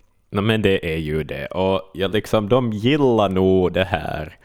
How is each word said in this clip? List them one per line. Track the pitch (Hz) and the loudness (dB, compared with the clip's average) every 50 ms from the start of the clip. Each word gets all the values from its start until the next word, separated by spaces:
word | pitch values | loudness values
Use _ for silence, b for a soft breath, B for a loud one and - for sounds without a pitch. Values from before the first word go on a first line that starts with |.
| _ _ _ _ _ - | _ _ _ _ _ -6
No, | - 101 | -4 -2
men | 98 113 110 110 | 0 0 0 2
det | 104 98 98 - - 82 80 | 2 2 2 2 0 -4 -4
är | |
ju | 82 78 76 76 78 76 | -4 -4 -2 -4 -4 -4
det. | 65 - 69 - | -6 -8 -10 -10
Och | - - 90 95 95 95 - - - - | -8 -4 -2 0 0 0 -2 -4 -8 -6
jag | 82 95 92 104 | -4 -4 -2 -2
liksom, | 107 - - - 110 104 98 | -4 -2 0 -2 -2 0 2
de | 120 135 123 113 107 | 0 0 0 0 -4
gillar | 101 107 127 151 151 139 127 117 107 101 92 | -2 0 0 2 4 2 2 4 4 2 2
nog | 92 95 95 95 95 92 90 85 85 | 2 2 4 4 4 4 2 2 0
det | 90 95 | -2 -2
här | - - 78 - - - 80 76 78 - b | 0 -2 -4 -4 -6 -6 -8 -8 -10 -14 b